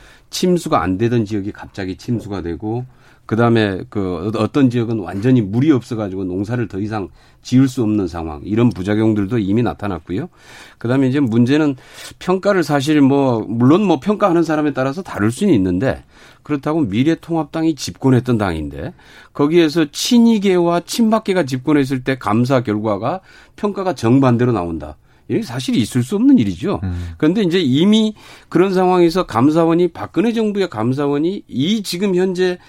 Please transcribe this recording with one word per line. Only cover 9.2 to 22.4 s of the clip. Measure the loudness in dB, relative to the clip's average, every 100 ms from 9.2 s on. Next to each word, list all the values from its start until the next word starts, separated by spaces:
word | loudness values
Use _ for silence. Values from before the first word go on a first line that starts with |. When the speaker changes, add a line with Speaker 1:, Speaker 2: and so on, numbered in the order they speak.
| -2 -2
Speaker 1:
이미 | 0 0
나타났고요. | -2 -4 -8 -8 -8 -8 -8 -14 -20 -20 -20 -10
그다음에 | -4 0 0
이제 | 0
문제는 | 0 2 2 2 0 -2 -12 -20 -20 -12
평가를 | -4 -2 0 0
사실 | 0 -2 2 4
뭐 | 4 4 2 0 -2
물론 | 2 4 4
뭐 | 4 0
평가하는 | 0 0 2 2
사람에 | 2 0 -2
따라서 | -2 -4 -4
다를 | -10 -2 -2
수는 | 0 2
있는데 | 4 2 0 -2 -4 -10 -20 -20 -20
그렇다고 | -6 -4 -2 -2
미래통합당이 | 0 0 0 0 -2 -4 -4 -2 -2 -2
집권했던 | -8 -2 2 2 2 0
당인데 | 0 -2 -6 -8 -12 -12 -20 -20 -18
거기에서 | -2 2 4 4 2 -2
친이계와 | -2 2 4 6 4 2 2 2 0
친박계가 | -2 0 2 2 0 -2
집권했을 | 0 -4 0 2 2 -2
때 | -4 -4
감사 | 0 0